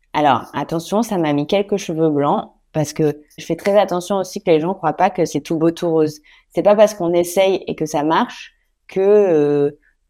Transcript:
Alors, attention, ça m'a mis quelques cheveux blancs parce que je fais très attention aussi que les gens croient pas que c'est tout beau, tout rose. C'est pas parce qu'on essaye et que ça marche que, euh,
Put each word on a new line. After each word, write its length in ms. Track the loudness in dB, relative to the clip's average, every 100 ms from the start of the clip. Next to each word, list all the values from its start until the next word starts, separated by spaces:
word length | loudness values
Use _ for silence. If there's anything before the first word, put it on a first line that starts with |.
| _
Alors, 320 | -2 2 0 -2
attention, 500 | -10 -6 -6 -4 -2
ça 160 | -2 -2
m'a 140 | 0
mis 120 | -2 0
quelques 320 | -2 0 -4
cheveux 320 | -4 -2 0
blancs 420 | 0 0 -2 -4 _ _
parce 200 | -6 -4
que 280 | -2 -2 -2 -10 -14
je 80 | -8
fais 100 | -6
très 220 | 0 2
attention 400 | 2 -2 -4 -4
aussi 240 | -4 -4
que 80 | 2
les 100 | 2
gens 140 | 2
croient 200 | -4 -4
pas 180 | 0 0
que 140 | 0 -2
c'est 160 | -4
tout 180 | -4 -2
beau, 100 | 0
tout 220 | 0 -2
rose. 280 | 0 0 -4 _ _ _
C'est 140 | 0
pas 120 | 2 6
parce 200 | 4 2
qu'on 180 | -2
essaye 500 | 0 0 2 2 0 -4
et 80 | -6
que 100 | -4
ça 180 | -2
marche 500 | 0 0 -2 -6 -20 _ _ _ -8
que, 120 | 0
euh, 720 | 4 6 6 4 2 2 0 -4 _ _ -6